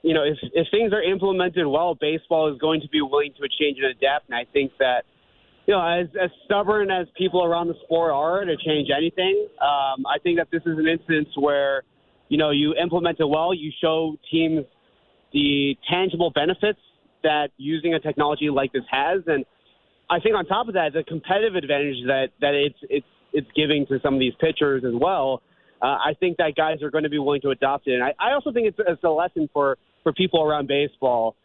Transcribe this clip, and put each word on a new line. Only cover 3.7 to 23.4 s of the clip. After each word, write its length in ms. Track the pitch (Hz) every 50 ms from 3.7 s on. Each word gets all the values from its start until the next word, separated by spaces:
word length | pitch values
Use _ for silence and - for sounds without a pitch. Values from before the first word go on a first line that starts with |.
| 139 127
and 80 | 135
adapt. 420 | 131 127 _ - 139 143 151 _ -
And 60 | 123
I 100 | 120 120 _
think 200 | - 143 139 131 _ _
that, 240 | 135 127 123 120 - _ _ _ _ _ _ _ _ _ _ _ _
you 80 | - 202
know, 120 | 190 175
as, 220 | 170 170 175 175 160 - 196
as 100 | 185 175 - _ -
stubborn 440 | - 208 202 208 185 214 214 202 196
as 160 | 190 185 175 - _
people 280 | - 185 185 170 180 180
around 240 | 170 170 170 170 170
the 60 | 170 - -
sport 260 | - 160 165 170 160
are 340 | 143 139 151 160 175 196 202
to 120 | 175 156
change 320 | 143 - 160 156 147 143 131
anything, 560 | 139 143 160 170 - - 185 190 196 202 208 - - -
um, 440 | - 143 143 143 139 135 135 131 131
I 140 | - 143 147
think 180 | _ 175 170 170
that 100 | 165 _
this 120 | - 165 -
is 120 | 170 160 156
an 100 | 156 160
instance 400 | 165 165 - - 165 151 151 147 -
where, 460 | 143 139 147 143 143 139 139 139 135 - _ _ _ _ _ _ _ _ _
you 100 | 147 147
know, 120 | 156 151
you 240 | 147 143 147 151 156
implement 460 | 143 170 175 165 160 170 170 165 -
it 80 | 160 143
well, 260 | 147 156 160 175 190
you 160 | 160 151 156 - -
show 360 | - 160 160 160 165 160 151 - _ -
teams 320 | 160 160 165 160 160 156 135 - _ _ _ _ _ _ _ _ _ _ _ _
the 440 | - 143 143 143 143 143 139 139 135 _ - -
tangible 420 | 175 180 190 185 170 165 175 165
benefits 500 | - 151 143 170 185 - - 208 208 _ _ _ _ _ _ _ _ _
that 280 | - 156 151 151 147 143 _
using 380 | _ 135 147 160 160 147 170 165
a 60 | 156
technology 500 | - 156 147 - 151 147 151 143 151 151
like 220 | 139 135 139 131
this 100 | - 131 120 -
has. 320 | - 135 139 160 185 196 165 160
And 160 | 156 135 123 _ _ _ _ _ _ _ _ _ _ _ _ _
I 100 | 175 170
think 160 | - 220 214
on 100 | 202 170
top 200 | 180 190 214 240
of 80 | 226 190
that, 180 | 185 165 151
the 120 | 135 165 151
competitive 500 | - 165 160 - - 185 202 220 226 190
advantage 500 | 180 143 135 147 139 147 143 135 120 123
that, 240 | 127 135 135 135 127 _ _
that 140 | 147 143 143
it's, 240 | 143 143 143 - _ - 135
it's, 180 | 135 143 - _ _ _ _ _
it's 160 | - 151